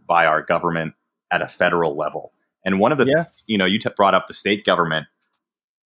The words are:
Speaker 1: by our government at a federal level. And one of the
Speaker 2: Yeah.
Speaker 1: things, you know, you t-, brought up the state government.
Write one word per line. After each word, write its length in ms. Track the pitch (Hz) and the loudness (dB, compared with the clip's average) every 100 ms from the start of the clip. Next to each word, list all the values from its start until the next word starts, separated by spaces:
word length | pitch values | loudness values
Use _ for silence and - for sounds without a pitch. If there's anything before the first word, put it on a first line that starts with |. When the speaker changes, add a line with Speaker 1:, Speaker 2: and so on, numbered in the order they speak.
| - | -2
Speaker 1:
by 180 | 85 82 | 2 4
our 160 | 78 | 2
government 540 | 76 85 85 82 80 - _ _ - | 0 -2 0 -4 -6 -10 _ _ -6
at 100 | 87 | -4
a 40 | 78 | -4
federal 480 | - 90 85 82 73 | -2 0 0 -2 -2
level. 360 | 76 76 - _ _ _ 95 | -6 -8 -16 _ _ _ -4
And 140 | 95 | 0
one 120 | 110 | 2
of 60 | 147 | 2
the 80 | 127 | 2
Speaker 2:
Yeah. 180 | 151 | 0
Speaker 1:
things, 200 | 170 - - | -2 -12 -6
you 120 | 107 | 0
know, 80 | 92 | 0
you 120 | 104 | 0
t-, 120 | 123 - | -4 0
brought 200 | 98 95 | 2 2
up 120 | - | -2
the 60 | |
state 320 | - 101 104 - | -8 -4 -2 0
government. 420 | 87 82 80 76 _ _ _ _ _ _ _ | 0 0 -4 -8 _ _ _ _ _ _ _